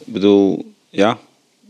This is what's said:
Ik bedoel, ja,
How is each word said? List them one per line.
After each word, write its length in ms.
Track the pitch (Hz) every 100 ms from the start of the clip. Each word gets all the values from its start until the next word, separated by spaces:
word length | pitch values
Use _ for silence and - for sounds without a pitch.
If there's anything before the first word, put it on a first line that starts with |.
| -
Ik 80 |
bedoel, 600 | 107 101 101 98 - - _ _
ja, 280 | - 104 117 _ _ _ _